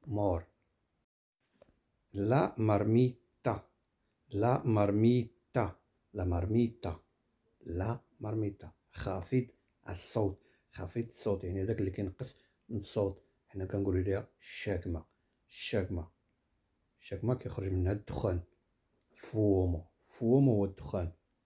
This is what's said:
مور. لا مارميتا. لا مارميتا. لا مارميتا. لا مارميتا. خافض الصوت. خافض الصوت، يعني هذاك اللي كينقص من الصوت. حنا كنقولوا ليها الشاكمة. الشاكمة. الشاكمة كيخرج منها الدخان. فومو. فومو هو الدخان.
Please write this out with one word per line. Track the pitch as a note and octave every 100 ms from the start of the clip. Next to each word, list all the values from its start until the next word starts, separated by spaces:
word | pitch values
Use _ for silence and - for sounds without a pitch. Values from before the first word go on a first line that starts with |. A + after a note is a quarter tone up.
| -
مور. | G#2 G2+ E2+ F2 _ _ _ _ _ _ _ _ _ _ _ - _ _ _ _
لا | G2 G2+ C3+ F3+ -
مارميتا. | A2 G#2 G#2+ A#2 B2+ - _ _ B2+ G2+ - _ _ _ _ _ _
لا | G2+ A#2 C3 C3
مارميتا. | G#2 G2+ G#2 A2+ B2 A#2 _ _ C3 G2 - _ _ _
لا | G#2
مارميتا. | F2+ E2+ F#2 A2+ A#2 - - D#2+ _ _ _ _ _ _
لا | - E2+ G#2 A#2 - _
مارميتا. | G#2 A2 G#2 G2 - - _
خافض | - - F#2+ F2+ B2+ B2+ _ _ _ -
الصوت. | F2+ - A2+ G2+ F#2+ _ _ _
خافض | - F2+ A#2
الصوت، | A2+ - A2 G2
يعني | F2+ F#2+
هذاك | F#2+ G#2+
اللي | F#2+
كينقص | F#2 G2 - C3 - _ _ -
من | A#2
الصوت. | - A2 G2 G2 _ _ _
حنا | G2+
كنقولوا | F#2+ G2+ G2 F#2
ليها | F#2+ G2 - _
الشاكمة. | - - G#2 F#2 F#2 E2 - _ _ _ _
الشاكمة. | - - A2 F2+ F2 E2 _ _ _ _ _ _ _ _ _
الشاكمة | - F#2+ A#2
كيخرج | B2+ - - F#2+
منها | F#2 F2+
الدخان. | G#2 - - - F2 - _ _ _ _ _ _
فومو. | - - A2 G#2 F#2+ F2+ E2 - _
فومو | _ - A#2 C3+ C#3
هو | G#2+
الدخان. | G2 F#2+ - G2 F2 - _ _